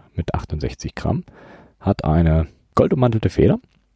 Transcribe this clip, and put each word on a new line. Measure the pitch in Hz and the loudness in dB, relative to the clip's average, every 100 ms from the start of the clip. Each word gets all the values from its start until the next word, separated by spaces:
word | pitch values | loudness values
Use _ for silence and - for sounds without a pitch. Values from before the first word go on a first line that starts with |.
| _ | _
mit | - - | -8 -6
achtundsechzig | - - 78 73 - - | -6 -6 -6 -6 -8 -12
Gramm, | - - 160 - - - - - _ | -6 -4 -4 -6 -18 -20 -20 -20 _
hat | - 101 | -4 -2
eine | - 80 82 80 78 _ _ | 0 2 4 2 0 _ _
goldummantelte | - - 131 123 113 104 | 0 0 2 2 2 -2
Feder, | - 135 226 - _ _ | 2 2 2 -4 _ _